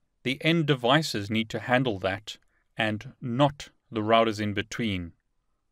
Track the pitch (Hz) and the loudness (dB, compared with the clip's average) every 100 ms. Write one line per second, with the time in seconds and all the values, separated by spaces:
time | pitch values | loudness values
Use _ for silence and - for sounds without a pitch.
0 | _ _ 120 135 160 170 151 131 120 151 | _ _ -6 -2 0 2 2 0 2 2
1 | 151 107 101 110 110 113 113 127 127 98 | 2 -4 -2 -2 -2 -6 0 2 2 0
2 | 95 101 - - _ _ _ - 110 107 | -2 -4 -8 -18 _ _ _ -4 -2 -2
3 | 131 - 127 120 147 143 - _ _ 113 | -8 -12 -4 2 2 2 -12 _ _ -4
4 | 107 113 113 104 104 101 - - 113 92 | 4 4 4 0 -2 -4 -4 -4 -2 -2
5 | 85 - _ _ _ _ _ | -6 -14 _ _ _ _ _